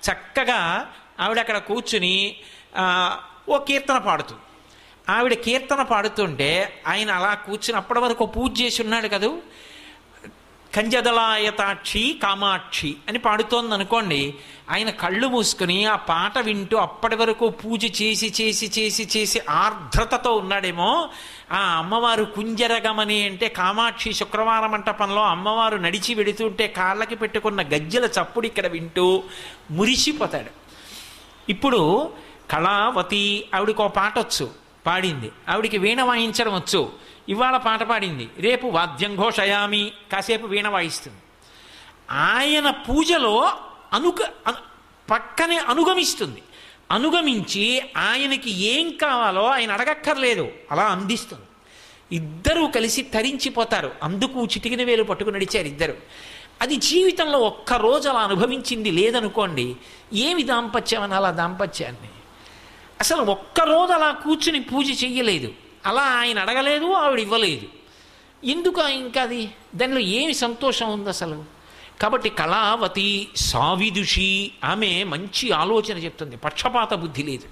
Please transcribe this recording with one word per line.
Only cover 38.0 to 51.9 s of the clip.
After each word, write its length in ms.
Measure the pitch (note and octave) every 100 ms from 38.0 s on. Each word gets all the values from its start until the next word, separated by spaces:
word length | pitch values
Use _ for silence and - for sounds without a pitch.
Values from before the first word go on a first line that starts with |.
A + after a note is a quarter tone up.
| G3 D3 A2+ -
రేపు 280 | F#3+ B3 B3+
"వాద్యం 500 | E3 E3+ C3 G3+ G3+
ఘోషయామి", 760 | G#3+ G#3+ G3 G3+ G3+ G#3 G#3 - -
కాసేపు 340 | F#3+ F#3+ A3 A3
వీణ 220 | G3+ G#3
వాయిస్తుంది. 500 | G3 E3+ - C#3 G2 - - - - - - - - -
ఆయన 600 | C#3 D#3+ A3+ C#4 D4+ C#4+
పూజలో 840 | C#4 - C4+ D#4+ E4+ A#3+ G#3+ D#4+ F#4 - - -
అనుక-, 380 | G3+ E4 F4 G#4+ - -
అను-, 600 | - - - - - -
పక్కనే 460 | A3 - - E4+ E4+
అనుగమిస్తుంది. 840 | C4 B3+ E4+ F#4 E4+ - F3+ G#2 - - - - _
అనుగమించి 920 | F#3 D4 E4+ D#4 A#3 F#3 G3+ G#3+ B3+ C4 -
ఆయనకి 640 | F#3 B3 C#4 C4 B3+ F#3
ఏం 300 | G3+ C4 E4+
కావాలో 560 | - D4+ B3+ A3+ F#3 A3
ఆయన 240 | C4+ A3+
అడగక్కర్లేదు, 760 | G3+ B3+ D4+ C#4+ C#4+ B3+ A3 B2 - -
అలా 120 | D3
అందిస్తుంది. 600 | G#3 F#3 F#3+ A#3 - B2+ G2 - - - -